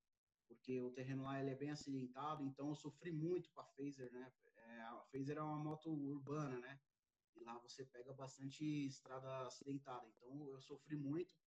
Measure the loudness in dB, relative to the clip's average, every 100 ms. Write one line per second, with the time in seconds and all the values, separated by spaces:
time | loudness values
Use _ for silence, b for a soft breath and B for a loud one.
0 | _ _ _ _ -18 -8 2 4 4 0
1 | 0 2 2 4 4 2 0 0 0 0
2 | 0 0 0 2 0 2 0 0 -2 -4
3 | 0 4 6 4 2 -10 -10 -2 -2 -2
4 | -6 -6 -8 -12 -20 -20 -12 -8 -6 -8
5 | -4 0 2 2 2 2 2 0 0 2
6 | 2 0 2 2 2 0 -4 -10 _ _
7 | _ _ _ -12 -6 -6 -6 -8 -8 -8
8 | -8 -6 -6 -4 -4 0 2 4 2 -2
9 | -6 -6 -2 0 -2 -4 -2 -2 -2 -6
10 | -6 -14 -8 -6 -4 -6 -8 -8 -2 0
11 | 2 2 2 -4